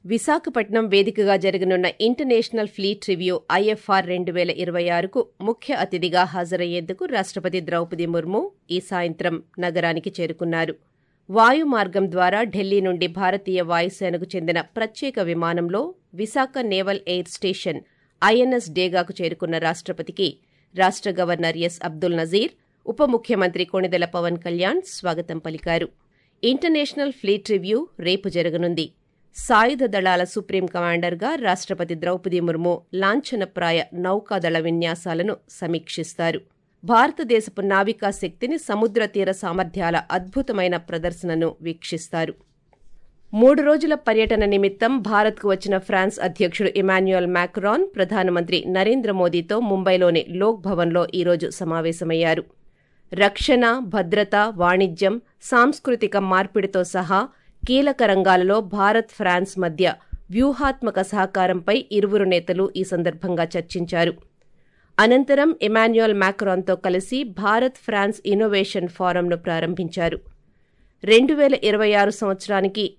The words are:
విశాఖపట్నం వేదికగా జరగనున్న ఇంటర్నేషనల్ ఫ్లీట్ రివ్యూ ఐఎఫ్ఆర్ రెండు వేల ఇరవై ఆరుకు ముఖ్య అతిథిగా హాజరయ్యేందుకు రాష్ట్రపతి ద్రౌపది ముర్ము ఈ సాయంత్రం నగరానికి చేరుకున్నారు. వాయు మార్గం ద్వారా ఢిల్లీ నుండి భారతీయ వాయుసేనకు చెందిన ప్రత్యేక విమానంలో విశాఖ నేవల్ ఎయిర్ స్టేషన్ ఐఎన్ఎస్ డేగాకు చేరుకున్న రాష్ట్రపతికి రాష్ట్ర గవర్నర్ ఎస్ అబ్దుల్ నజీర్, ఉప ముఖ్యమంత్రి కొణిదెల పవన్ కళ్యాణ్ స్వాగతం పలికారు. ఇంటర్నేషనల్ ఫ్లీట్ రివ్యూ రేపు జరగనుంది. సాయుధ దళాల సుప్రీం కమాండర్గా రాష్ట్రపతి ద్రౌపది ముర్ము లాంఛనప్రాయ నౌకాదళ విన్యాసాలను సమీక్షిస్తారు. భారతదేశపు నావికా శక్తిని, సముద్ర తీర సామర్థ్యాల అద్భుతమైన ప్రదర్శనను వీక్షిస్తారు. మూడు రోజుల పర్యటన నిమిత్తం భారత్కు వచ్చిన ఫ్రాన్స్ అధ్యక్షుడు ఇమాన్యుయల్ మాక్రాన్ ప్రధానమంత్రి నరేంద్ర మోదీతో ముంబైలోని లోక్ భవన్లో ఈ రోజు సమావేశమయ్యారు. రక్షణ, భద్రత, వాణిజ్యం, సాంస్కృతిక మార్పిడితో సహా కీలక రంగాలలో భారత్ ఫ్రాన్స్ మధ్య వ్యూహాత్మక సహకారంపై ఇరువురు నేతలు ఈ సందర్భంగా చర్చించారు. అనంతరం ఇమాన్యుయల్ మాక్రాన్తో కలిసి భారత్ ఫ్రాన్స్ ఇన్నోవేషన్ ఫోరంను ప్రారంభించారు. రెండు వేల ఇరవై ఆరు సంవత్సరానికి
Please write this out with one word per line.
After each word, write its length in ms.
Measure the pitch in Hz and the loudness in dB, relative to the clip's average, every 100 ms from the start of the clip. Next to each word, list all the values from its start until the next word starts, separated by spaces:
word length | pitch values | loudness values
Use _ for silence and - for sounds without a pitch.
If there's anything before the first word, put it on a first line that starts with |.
విశాఖపట్నం 800 | 180 226 - 311 - 240 202 220 220 | -2 -2 0 -2 0 -4 0 -2 2
వేదికగా 480 | 196 202 220 202 | 2 2 2 2
జరగనున్న 520 | 196 190 185 185 185 180 - | 2 2 0 0 2 0 0
ఇంటర్నేషనల్ 680 | 220 247 269 226 233 226 208 | -2 0 2 2 2 -4 -6
ఫ్లీట్ 300 | - 196 202 - | -4 -4 -4 -4
రివ్యూ 240 | 175 180 180 - | -2 -2 -2 0
ఐఎఫ్ఆర్ 540 | 175 214 214 - 190 180 | 0 2 -2 0 0 0
రెండు 240 | 180 180 | -4 -2
వేల 200 | 175 175 | -2 -2
ఇరవై 320 | 165 180 175 170 | -2 -4 -2 0
ఆరుకు 320 | 175 185 185 - _ | 0 0 -2 -4 _
ముఖ్య 300 | 202 233 - | -6 -6 -4
అతిథిగా 480 | 285 190 180 170 175 | -4 -2 -2 0 0
హాజరయ్యేందుకు 800 | 190 180 170 180 175 175 165 185 | 0 -2 -4 -4 -2 -4 -6 -8
రాష్ట్రపతి 540 | 370 233 190 196 180 180 | -4 -4 -4 -6 -4 -4
ద్రౌపది 440 | 160 170 170 170 170 | -2 -4 -4 -4 -2
ముర్ము 340 | 170 160 214 392 _ _ | -2 -2 -4 -4 _ _
ఈ 60 | 180 | -6
సాయంత్రం 560 | 185 180 175 160 175 165 _ - | -4 -4 -4 -2 -4 -4 _ -6
నగరానికి 520 | 175 170 170 160 185 170 | -4 0 -2 -2 -6 -6
చేరుకున్నారు. 560 | 165 170 170 165 160 156 _ _ _ _ - | -8 -4 -4 -2 -4 -6 _ _ _ _ -2
వాయు 360 | 202 226 294 | 4 6 6
మార్గం 400 | 302 240 190 190 190 | 2 0 0 0 0
ద్వారా 280 | 175 180 202 | 2 2 2
ఢిల్లీ 360 | 226 190 196 202 | -2 -2 0 0
నుండి 260 | 185 175 170 175 | 0 0 -2 0
భారతీయ 440 | 185 190 196 185 | 0 0 -2 -2
వాయుసేనకు 680 | 165 170 175 175 185 175 180 | 0 0 -2 -4 -4 -4 -6
చెందిన 280 | 190 165 170 160 | -4 -2 -2 -2
ప్రత్యేక 440 | 226 220 - 277 247 | -6 -6 -4 -6 -2
విమానంలో 640 | 175 170 165 175 170 196 320 370 _ | -2 0 -2 -2 -2 -4 -4 -10 _
విశాఖ 400 | 175 214 277 262 269 233 | -8 -4 -2 -2 -4 -2
నేవల్ 280 | 190 190 202 - | -2 -2 -4 -4
ఎయిర్ 260 | 180 170 | -6 -6
స్టేషన్ 480 | - 190 185 190 147 - _ _ _ | -6 -4 -4 -6 -8 -12 _ _ _
ఐఎన్ఎస్ 480 | 190 233 254 247 170 | 4 4 4 0 -2
డేగాకు 440 | 156 185 180 175 180 | -2 0 0 -2 -4
చేరుకున్న 380 | 170 165 165 165 | -6 -4 -4 -2
రాష్ట్రపతికి 720 | 160 165 - 165 160 180 180 - _ _ _ | -2 -4 -8 -10 -10 -4 -4 -4 _ _ _
రాష్ట్ర 360 | 180 185 196 208 | 0 0 2 -6
గవర్నర్ 480 | 180 175 170 165 165 | -2 -2 0 -2 -2
ఎస్ 140 | 170 170 | -6 -4
అబ్దుల్ 340 | 170 156 180 170 | -10 -4 -2 -2
నజీర్, 360 | 160 196 311 _ _ _ | 0 0 -2 _ _ _
ఉప 180 | - 226 | -10 0
ముఖ్యమంత్రి 600 | 285 233 233 208 180 185 | 2 2 0 0 0 -2
కొణిదెల 420 | 175 190 185 175 170 | -2 -2 0 0 -2
పవన్ 240 | 175 170 170 | -2 -2 -4
కళ్యాణ్ 360 | 170 175 190 339 370 | -4 -2 0 -2 -6
స్వాగతం 500 | - 180 165 170 165 | -8 -4 -4 -6 -8
పలికారు. 500 | 160 160 170 165 160 _ _ _ _ _ | -8 -8 -2 -2 -2 _ _ _ _ _
ఇంటర్నేషనల్ 680 | 233 262 339 302 285 294 285 | 0 2 0 0 0 -4 -4
ఫ్లీట్ 380 | 262 196 202 202 | -4 -2 -2 0
రివ్యూ 260 | 202 175 220 339 - | -2 0 -2 -4 -6
రేపు 300 | 175 190 190 | -2 -2 -2
జరగనుంది. 580 | 165 170 165 175 165 156 _ _ _ _ | -2 -2 0 -2 -2 -6 _ _ _ _
సాయుధ 480 | - - 220 233 277 | -14 2 4 4 2
దళాల 360 | 247 196 185 180 | 0 0 2 2
సుప్రీం 420 | 180 214 196 190 | 0 -6 -4 -2
కమాండర్గా 640 | 185 180 175 170 175 170 226 320 | -2 -2 -2 0 -2 -2 -4 -2
రాష్ట్రపతి 520 | 220 190 - 180 175 | -2 -2 -4 -6 -6
ద్రౌపది 440 | 165 170 180 185 175 | -4 -4 -4 -2 -2
ముర్ము 300 | 170 165 175 170 _ | 0 0 -2 -2 _
లాంఛనప్రాయ 840 | 185 196 240 - 233 185 - 170 165 - | -2 0 0 -2 -6 -6 -4 0 0 -2
నౌకాదళ 600 | 170 185 202 214 196 165 165 | -4 -2 -2 -2 -2 0 0
విన్యాసాలను 720 | 165 165 165 165 180 165 196 - _ | 0 0 -2 -4 -4 -2 -2 -4 _
సమీక్షిస్తారు. 880 | - 165 170 165 - 165 - 165 156 - _ _ _ | -10 -6 -6 -6 -10 -10 -4 -4 -4 -10 _ _ _
భారతదేశపు 800 | 175 226 262 240 247 226 220 - | 2 4 4 0 0 0 0 -6
నావికా 480 | 196 196 202 220 202 | 0 2 2 -2 -4
శక్తిని, 460 | 196 190 - 247 311 | -4 -10 -6 -6 -6
సముద్ర 460 | - 208 220 220 | -4 -2 0 0
తీర 260 | 208 208 190 | -2 -2 -2
సామర్థ్యాల 640 | 190 185 180 175 196 170 170 - | -4 -4 -4 -4 -2 -2 -2 -2
అద్భుతమైన 680 | 180 185 269 269 208 180 175 170 | -6 -4 -6 -4 -2 0 -2 -6
ప్రదర్శనను 600 | 170 175 170 175 165 160 - | -6 -6 -6 -4 0 -2 -4
వీక్షిస్తారు. 760 | 165 165 - 165 - 165 160 - _ _ _ _ - - - _ - | -10 -10 -8 -10 -6 -6 -6 -8 _ _ _ _ -20 -20 -20 _ -6
మూడు 280 | 208 254 294 | 6 8 8
రోజుల 320 | 294 302 320 | 4 4 2
పర్యటన 480 | 302 - 220 220 220 | 0 2 2 2 2
నిమిత్తం 480 | 208 196 196 196 226 269 | 4 4 2 2 0 0
భారత్కు 460 | 208 208 214 214 202 | 2 2 2 2 0
వచ్చిన 260 | 190 196 190 | 0 0 -2
ఫ్రాన్స్ 420 | 190 196 190 214 | 0 0 0 -2
అధ్యక్షుడు 500 | 180 170 180 170 185 | -6 0 -2 0 -2
ఇమాన్యుయల్ 560 | 202 190 190 190 185 175 | 2 2 2 2 2 2
మాక్రాన్ 500 | 180 175 214 202 247 392 | 0 -2 -2 0 0 -2
ప్రధానమంత్రి 640 | 214 180 220 190 175 170 180 - | -2 -2 0 0 0 0 -2 0
నరేంద్ర 440 | 185 202 262 220 | 0 2 2 0
మోదీతో 460 | 190 175 170 170 214 233 | 0 0 0 -2 -2 0
ముంబైలోని 520 | 190 185 185 180 170 - | 0 2 4 4 2 -2
లోక్ 320 | 180 208 220 | -2 0 0
భవన్లో 420 | 180 175 170 175 170 | -4 0 0 0 0
ఈ 80 | 185 | -2
రోజు 260 | 175 175 160 | 0 0 -2
సమావేశమయ్యారు. 920 | - 170 165 165 165 165 165 165 160 - _ - _ _ _ _ | -6 -4 -2 -2 -4 -2 0 2 0 -4 _ -20 _ _ _ _
రక్షణ, 540 | 180 202 202 - 254 233 247 214 | 0 0 2 2 4 4 0 -2
భద్రత, 480 | 208 170 202 202 208 214 | -4 0 0 2 2 0
వాణిజ్యం, 640 | 196 175 185 190 165 190 226 _ _ | 2 2 2 0 0 -2 -2 _ _
సాంస్కృతిక 760 | - 247 247 285 - 233 208 202 190 | 0 4 4 2 -2 0 0 0 2
మార్పిడితో 520 | 185 190 220 190 190 180 | 0 2 -2 0 -2 -2
సహా 240 | 190 170 190 226 _ _ _ | -4 0 0 0 _ _ _
కీలక 380 | - 262 285 269 | 0 2 2 2
రంగాలలో 540 | 220 190 190 185 185 208 196 | 2 4 4 4 4 2 0
భారత్ 360 | 208 196 226 220 | 0 2 2 -2
ఫ్రాన్స్ 420 | - 190 180 185 190 | -4 0 0 -2 -4
మధ్య 260 | 175 156 175 - _ - - | -4 2 0 0 _ -16 -6
వ్యూహాత్మక 680 | 190 277 254 285 262 226 185 | 0 0 2 -2 -2 -2 -2
సహకారంపై 760 | 190 208 190 190 180 180 170 240 - | -2 -2 0 0 0 0 0 -2 0
ఇరువురు 340 | 208 196 208 | 0 2 2
నేతలు 400 | 190 175 170 180 190 | 4 2 0 -2 -2
ఈ 80 | 185 | -2
సందర్భంగా 640 | 185 175 170 165 190 170 170 | -4 -2 -2 -4 -4 -2 -2
చర్చించారు. 600 | 175 170 185 170 170 170 170 _ _ _ _ _ _ _ - | -4 -6 -8 -4 0 0 -2 _ _ _ _ _ _ _ 2
అనంతరం 520 | 220 254 269 277 302 320 | 6 6 4 4 4 2
ఇమాన్యుయల్ 540 | 208 220 226 226 226 202 | 0 4 4 4 4 2
మాక్రాన్తో 540 | 190 196 196 185 185 | 0 0 0 0 0
కలిసి 440 | 180 185 185 - 254 262 185 | -2 0 -2 -2 -6 -4 -4
భారత్ 400 | 196 226 254 254 - | 0 2 0 -2 -4
ఫ్రాన్స్ 340 | 208 202 185 | 0 0 -2
ఇన్నోవేషన్ 640 | - 190 220 202 - 196 175 | -2 2 2 2 0 -2 -6
ఫోరంను 480 | - 185 175 175 170 | -2 0 0 0 -2
ప్రారంభించారు. 800 | 175 165 165 180 170 180 170 160 - - _ _ _ _ _ _ | -2 -2 -2 -4 -6 -2 -4 -4 -12 -20 _ _ _ _ _ _
రెండు 320 | 190 226 262 294 | 6 6 6 4
వేల 160 | 277 262 | 4 4
ఇరవై 280 | 214 214 214 | 2 2 4
ఆరు 220 | 208 202 214 | 4 4 0
సంవత్సరానికి 640 | 208 190 - 196 190 202 202 | -2 -4 -2 0 0 -2 -6